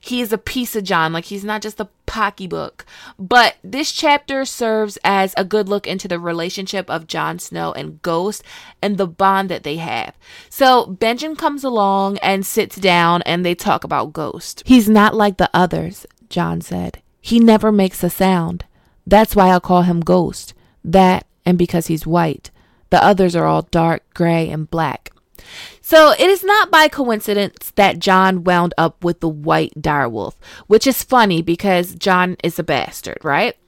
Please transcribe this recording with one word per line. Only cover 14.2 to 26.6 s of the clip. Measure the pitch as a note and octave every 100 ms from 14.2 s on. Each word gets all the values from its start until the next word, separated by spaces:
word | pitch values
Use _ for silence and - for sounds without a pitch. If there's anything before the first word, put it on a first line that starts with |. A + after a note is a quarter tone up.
| D3 - - -
"He's | - B3+ G#3
not | G#3+ G#3+
like | A3 G#3 F#3
the | F3+
others," | - F3+ D#3+ D#3+ G3 - _ _
Jon | - E3+ E3+
said. | E3 F3+ F3 - _ _
"He | - A#3
never | A3+ A3 G#3+
makes | G#3 F#3+ -
a | F3
sound. | - F#3+ F#3 E3 F3 - _ _ _ -
That's | G3+ A3 G#3
why | F#3
I'll | F#3
call | - F3+
him | F3+ E3+
Ghost. | E3 F3+ E3 - - - _ _
That | - F#3 F#3 F#3 - _
and | - F3+
because | F3 F3 -
he's | E3 -
white. | E3+ E3 - - _ _ _ _
The | F3+
others | F3 F#3+ F#3 E3+
are |
all | D#3+ D#3 E3+
dark, | F3 E3 E3 _
gray, | - E3+ E3 D#3+
and | D#3 D#3
black." | E3 D#3 - - _ _ - - - - -
So | - D#4+ D4+
it | - F4+
is | G4
not | F#4+ G#4